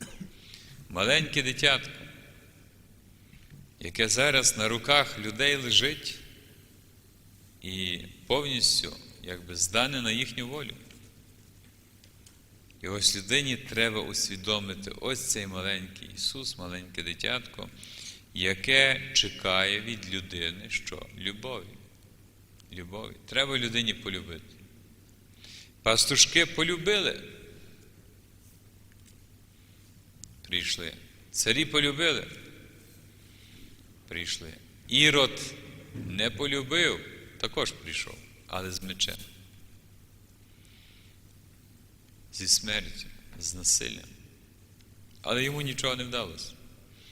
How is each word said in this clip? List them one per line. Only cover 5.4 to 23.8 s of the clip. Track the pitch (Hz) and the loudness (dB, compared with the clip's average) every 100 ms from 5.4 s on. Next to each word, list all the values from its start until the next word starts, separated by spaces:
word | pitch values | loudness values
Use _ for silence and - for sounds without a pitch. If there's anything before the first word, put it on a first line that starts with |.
| 139 143 | 2 2
лежить | 123 - 143 156 - - - - - - - - - - - - - - - - | 4 4 4 0 -8 -10 -14 -20 -20 -20 -20 -20 -20 -20 -20 -20 -20 -20 -20 -14
і | 92 95 92 90 90 - - | -8 -4 -2 -4 -6 -8 2
повністю, | 131 143 127 104 - 82 - - - | 2 2 2 4 4 0 -4 -16 -16
якби, | 90 90 87 85 | -10 -10 -6 -2
здане | - 110 131 139 | 2 4 2 2
на | 117 | 0
їхню | 113 123 - 120 | 0 0 -4 -6
волю. | 147 127 - - - - - - - - - - - - - - - - - - - - - | -8 -10 -12 -18 -20 -20 -20 -20 -20 -20 -20 -20 -20 -20 -20 -20 -20 -20 -20 -20 -20 -20 -12
І | 90 | -6
ось | 101 98 101 | 2 2 2
людині | 95 135 139 117 | 2 2 2 -2
треба | - 117 113 107 | -2 0 2 2
усвідомити | 73 101 - 98 95 107 98 92 - | -2 -2 -2 -2 0 0 -2 -8 -10
ось | - 123 131 - | -6 -4 -2 -2
цей | 113 98 | -2 -2
маленький | 92 95 95 92 - - - | -4 -2 -2 -4 -12 -14 -4
Ісус, | - 135 127 - | -4 -4 -8 -8
маленьке | 90 90 92 92 | -8 -8 -10 -8
дитятко, | 85 85 107 123 120 - 98 - - - - - - | -6 -4 -2 -2 -6 -12 -14 -14 -16 -14 -14 -14 -12
яке | 90 90 92 110 135 135 131 135 | -2 0 0 4 6 6 4 0
чекає | - 104 - 95 92 98 104 | 2 2 0 2 4 4 2
від | 110 110 92 | -2 -8 -6
людини, | 95 90 87 85 87 110 | -6 -6 -4 -4 -6 -6
що | - - - - 95 | -6 -6 -10 -12 -8
любові. | 92 104 127 120 98 - - - - - - - - - - 90 | -8 -6 -8 -8 -10 -16 -20 -20 -20 -20 -20 -20 -20 -20 -16 -14
Любові. | 87 101 110 - - | -12 -10 -12 -14 -4
Треба | 117 139 131 | 0 2 2
людині | 120 117 | 2 2